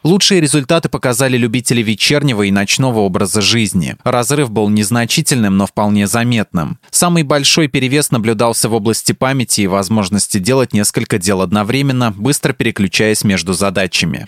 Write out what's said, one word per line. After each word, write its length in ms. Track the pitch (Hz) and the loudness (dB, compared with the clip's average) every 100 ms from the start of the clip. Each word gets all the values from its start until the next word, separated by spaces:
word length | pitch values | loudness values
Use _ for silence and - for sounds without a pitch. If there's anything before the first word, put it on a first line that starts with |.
Лучшие 380 | 147 196 - 190 | 0 2 4 2
результаты 480 | 151 151 131 165 - | 2 0 0 0 0
показали 480 | 135 131 117 135 123 | -4 -2 0 0 2
любители 440 | 120 123 117 120 | 0 -2 0 0
вечернего 640 | 107 104 - 147 147 107 | 0 0 0 0 0 0
и 80 | 101 | 2
ночного 480 | 98 101 - 131 113 | 2 0 0 0 2
образа 420 | 98 92 95 107 | 0 0 0 0
жизни. 540 | 98 113 104 95 69 - | 0 0 0 0 -2 -4
Разрыв 480 | 123 127 120 147 131 | -2 -2 0 -2 0
был 180 | 107 104 | 0 2
незначительным, 920 | 107 101 117 117 - 151 131 104 98 | 2 0 0 0 -2 0 0 2 2
но 100 | 98 | 0
вполне 400 | - 104 104 101 | 0 0 2 0
заметным. 720 | 117 120 117 98 87 73 - - | 0 0 0 -2 -4 -4 -8 -6
Самый 320 | - 175 170 | 0 2 2
большой 460 | 139 147 135 - 147 | 2 0 2 2 2
перевес 420 | 139 127 147 143 | 0 0 0 0
наблюдался 580 | 127 107 107 117 113 117 | 0 0 0 0 0 0
в 60 | |
области 380 | 113 107 107 - | 0 0 0 -2
памяти 480 | 104 131 135 117 - | -2 -2 -2 -2 0
и 60 | 98 | 0
возможности 680 | 98 92 110 95 101 - 104 | 0 0 0 0 -2 -2 -2
делать 340 | 92 131 120 | 0 0 2
несколько 460 | 107 104 - 113 110 | 0 -2 -2 -2 -2
дел 220 | 90 95 | 0 0
одновременно, 680 | 95 104 104 131 139 127 120 | 0 0 0 0 0 0 -2
быстро 420 | 92 117 147 - | -2 -2 0 -2
переключаясь 720 | - 117 - 98 - 107 107 | -2 -4 0 -2 0 0 2
между 300 | 110 95 85 | 0 0 -2
задачами. 760 | 90 98 95 95 - 85 64 | -2 -2 0 -2 -2 -4 -6